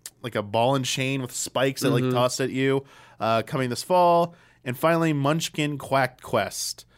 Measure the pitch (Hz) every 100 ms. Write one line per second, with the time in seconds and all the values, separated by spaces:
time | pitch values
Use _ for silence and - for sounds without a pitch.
0 | - _ 123 113 104 113 120 139 127 -
1 | 131 135 123 - - 123 135 135 - 127
2 | 127 123 123 - 131 131 135 139 139 -
3 | - - 110 113 110 143 127 120 - 180
4 | 175 170 170 - _ _ 135 123 160 165
5 | 165 147 139 160 - - 147 143 - 135
6 | 131 - - 117 98 - - - -